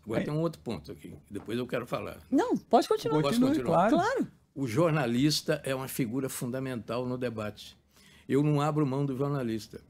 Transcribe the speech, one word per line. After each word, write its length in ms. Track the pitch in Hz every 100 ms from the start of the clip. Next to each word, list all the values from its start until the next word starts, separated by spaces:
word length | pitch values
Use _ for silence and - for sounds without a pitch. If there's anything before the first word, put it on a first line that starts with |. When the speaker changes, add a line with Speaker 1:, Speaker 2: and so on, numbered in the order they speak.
Speaker 1:
Agora, 180 | - 113
Speaker 2:
É. 20 |
Speaker 1:
tem 80 | -
um 80 | 151
outro 220 | 165 160
ponto 280 | - 92 -
aqui, 220 | - - - -
depois 280 | 101 - 117
eu 80 | 123
quero 200 | 127 120
falar. 320 | 131 92 87 -
Speaker 3:
Não, 260 | 277 480 320
pode 320 | - 247 330
continuar. 320 | 440 466 453
Speaker 1:
Posso 140 | - 233
Speaker 2:
Continue, 180 | 254 311
Speaker 1:
continuar? 320 | - 165 202
Speaker 2:
claro. 60 | 330 392
Speaker 3:
Claro. 140 | 523 233 - _
Speaker 1:
O 140 | - 135
jornalista 920 | 110 170 156 123 120 147 147 - 151
é 100 | -
uma 120 | 135 131
figura 400 | - 123 127 131
fundamental 800 | - 127 131 131 123 104 117 127
no 100 | 127
debate. 600 | 123 110 107 - - - _ _ - - -
Eu 140 | 131
não 180 | 151 147
abro 240 | 151 151 147
mão 200 | 131 143
do 100 | 127
jornalista. 640 | 143 143 120 110 - -